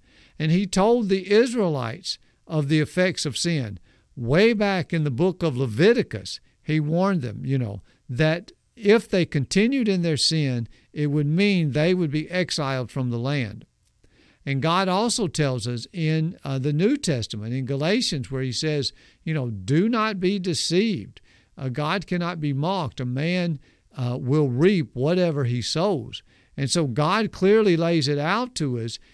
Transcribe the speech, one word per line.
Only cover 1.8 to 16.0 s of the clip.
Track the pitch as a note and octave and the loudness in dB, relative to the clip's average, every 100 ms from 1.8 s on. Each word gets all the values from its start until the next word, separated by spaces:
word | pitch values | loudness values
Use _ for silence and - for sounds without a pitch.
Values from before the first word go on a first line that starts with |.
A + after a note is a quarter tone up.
| A2+ F3+ - - _ _ - | -4 -6 -10 -12 _ _ -6
of | D#3+ C#3+ | -2 2
the | D#3 | 2
effects | D3 F3+ F#3 - D3+ | 2 2 0 0 -6
of | A#2+ | -4
sin. | E3+ D#3+ A2+ F#2 - _ _ - | -2 -2 -4 -8 -18 _ _ -8
Way | A#2 D#3 A3+ | 0 4 4
back | G#3+ G#3 F#3+ - | 4 0 0 -2
in | E3+ | -2
the | D3 | -2
book | A#2+ F#3 F3+ | 0 0 0
of | E3 B2 | -2 -2
Leviticus, | C3 G#2+ F#3+ A#3+ - G#2 F#2 - _ _ | -2 4 4 4 0 -8 -12 -14 _ _
he | - D#3 | -2 -2
warned | D3 E3+ F#3+ F#3 | 0 0 0 0
them, | B2 G#2+ | -4 -6
you | C3 C3+ | -4 -2
know, | A2+ G#2 - _ - | -2 -8 -14 _ -8
that | B2 D#3 E3+ - _ _ - | 0 0 0 -6 _ _ -2
if | G3+ A3 - | 4 4 4
they | F#3+ D#3+ | 0 0
continued | D3 B2+ F#3 A3+ C#4 G#3+ | 0 0 2 2 2 0
in | F#3 | 0
their | E3+ D3 | 0 0
sin, | - D#3+ C#3 B2 A2+ - _ | 0 0 0 -2 -6 -12 _
it | - D3 | -4 0
would | D3 D3 | 0 2
mean | E3 G#3 F#3+ D#3 | 2 4 2 2
they | C3+ E3 F#3 | 2 2 2
would | D#3+ | 0
be | D3 D#3 | -2 -4
exiled | F3+ F3+ - C3+ C3 A#2 | -4 -2 -2 -4 -4 -4
from | C#3 B2+ | -4 -2
the | A#2+ | -2
land. | B2+ C#3+ A2 G#2 - _ _ _ _ _ _ _ C#3 | -2 -2 -4 -8 -18 _ _ _ _ _ _ _ -4
And | C#3 | -2
God | D#3+ F3+ F#3 | 2 2 2
also | F#3 A#3 - F3+ | 2 0 0 -2
tells | - C#3+ B2+ A2 | 0 0 0 -4
us | A#2+ - | -6 -8
in, | F3+ | -4